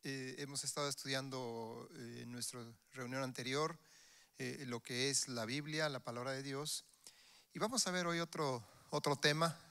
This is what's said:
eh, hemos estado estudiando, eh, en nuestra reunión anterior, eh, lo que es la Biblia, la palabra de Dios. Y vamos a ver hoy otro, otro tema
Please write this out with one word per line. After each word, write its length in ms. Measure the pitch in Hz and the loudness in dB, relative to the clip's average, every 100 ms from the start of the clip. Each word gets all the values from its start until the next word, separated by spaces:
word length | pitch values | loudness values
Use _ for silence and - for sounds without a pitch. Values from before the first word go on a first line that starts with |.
eh, 340 | 156 135 131 127 | -4 -4 -6 -6
hemos 260 | 143 139 | -6 -4
estado 240 | 143 - 147 | -2 0 0
estudiando, 960 | 135 135 135 135 131 123 117 113 120 120 - | 0 -2 -2 0 -2 -2 -4 -4 -6 -10 -10
eh, 240 | 120 120 | -10 -8
en 100 | 120 | -8
nuestra 280 | 120 120 123 117 117 _ | -6 -6 -8 -12 -14 _
reunión 280 | 131 123 131 | -8 -4 -2
anterior, 560 | 131 131 127 135 156 170 - - - - - - | -2 -2 -2 2 2 -2 -14 -20 -20 -20 -20 -6
eh, 260 | 127 131 135 | -6 -4 -4
lo 140 | 120 | -4
que 300 | - 123 135 | -2 2 4
es 180 | 139 - | 2 0
la 160 | 123 | -2
Biblia, 460 | 110 135 147 156 156 | 0 -2 -2 2 2
la 100 | 131 | 0
palabra 320 | 117 120 123 | -4 -4 -2
de 100 | 135 | -2
Dios. 440 | 139 139 151 - - - - - - - - | -2 -4 -2 -4 -6 -20 -20 -20 -20 -20 -12
Y 60 | 175 | 0
vamos 280 | 202 247 196 | 2 4 4
a 40 | |
ver 160 | 180 175 | 4 4
hoy 140 | 170 | 2
otro, 460 | 170 - 147 127 107 - - | 0 0 2 0 -4 -18 -2
otro 280 | 147 151 139 | 2 4 6
tema 380 | 156 151 165 160 - | 6 6 4 2 -12